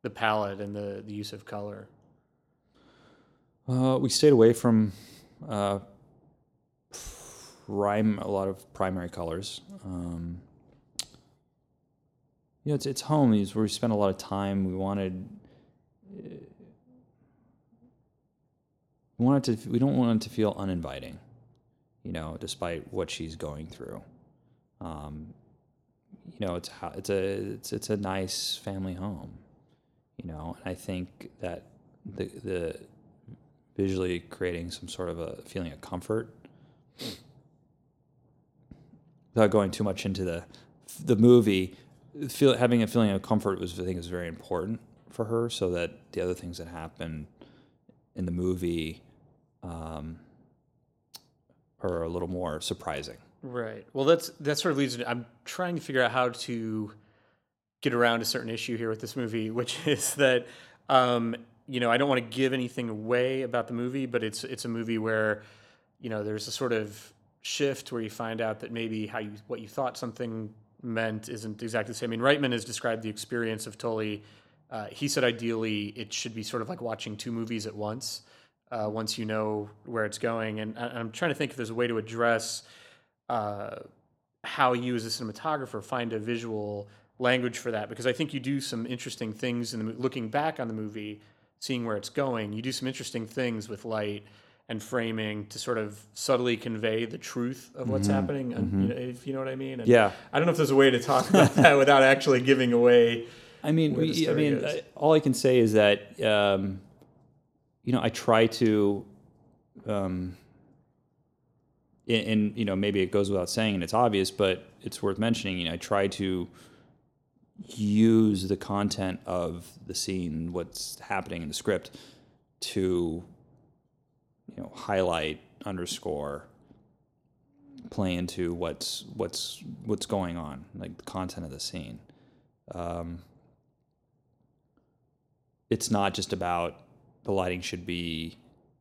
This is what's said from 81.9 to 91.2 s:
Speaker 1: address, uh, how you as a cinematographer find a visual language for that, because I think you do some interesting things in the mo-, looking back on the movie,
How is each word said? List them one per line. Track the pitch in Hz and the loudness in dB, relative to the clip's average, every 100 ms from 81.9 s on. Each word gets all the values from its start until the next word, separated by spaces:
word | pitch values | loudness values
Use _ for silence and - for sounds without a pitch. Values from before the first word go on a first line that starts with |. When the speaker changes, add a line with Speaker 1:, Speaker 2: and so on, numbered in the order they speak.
| 113 | -2
Speaker 1:
address, | 107 113 117 113 - - - - - _ _ _ - | -4 0 2 2 -2 -10 -12 -20 -20 _ _ _ -4
uh, | 117 104 101 104 - - _ _ _ _ _ | -2 -2 -6 -10 -12 -16 _ _ _ _ _
how | - - 135 | -10 4 4
you | 123 123 120 | 4 0 -2
as | 113 | -2
a | |
cinematographer | - 113 104 160 151 127 107 | -6 -6 -6 -4 -4 -6 -10
find | - 127 117 | -6 -4 -2
a | 110 | -4
visual | 107 120 117 107 104 104 101 - _ _ | -4 -4 -4 -6 -6 -8 -10 -20 _ _
language | 123 127 123 110 | 2 2 0 -4
for | 123 | -4
that, | 110 104 | -4 -6
because | 113 127 | -2 -2
I | |
think | 123 151 | 0 -4
you | 139 | -4
do | 127 139 | -2 -4
some | 135 117 120 | -4 -6 -6
interesting | 123 127 - 113 | -8 -8 -8 -8
things | 107 127 120 117 | -4 -2 -2 -4
in | 117 | -4
the | 110 | -6
mo-, | 110 | -2
looking | 131 135 110 | -4 -4 -4
back | 143 156 156 | -2 -2 -4
on | 117 | -6
the | |
movie, | 110 107 107 104 104 | -6 -8 -8 -12 -14